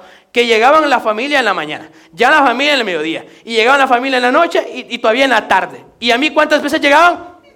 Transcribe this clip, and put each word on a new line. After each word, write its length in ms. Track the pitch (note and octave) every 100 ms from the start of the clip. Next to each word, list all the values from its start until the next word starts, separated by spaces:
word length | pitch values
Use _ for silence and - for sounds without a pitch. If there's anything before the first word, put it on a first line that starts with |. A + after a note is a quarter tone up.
| - - _
que 160 | A#3+
llegaban 440 | A#3+ A3 A#3+ D#4 D4
la 100 | A#3+
familia 400 | A3+ G#3+ C#4 C#4+
en 60 |
la 80 | A3
mañana, 360 | F3+ D3+ C#3+ - - _
ya 180 | E3 A#3+
la 140 | D#4+
familia 300 | C4+ A#3+ D4
en 60 | C#4
el 60 |
mediodía, 400 | G#3 D#3+ D#3+ D3+ - -
y 80 | G#3+
llegaban 260 | A3+ A3+ C#4
la 80 | C4
familia 300 | B3 C4+ B3+
en 60 |
la 100 | B3
noche 280 | C#4+ E4+ E4+ -
y, 240 | B3 -
y 20 | A#3+
todavía 260 | A3+ A#3
en 60 | C4+
la 180 | A3 G3+
tarde. 380 | F#3+ E3+ - - -
¿Y 140 | A#3
a 60 | A#3
mí 140 | D4+
cuántas 300 | D4+ D4+ D4+
veces 200 | D4 D4+
llegaban? 560 | C#4+ D4 F4 E4+ - - _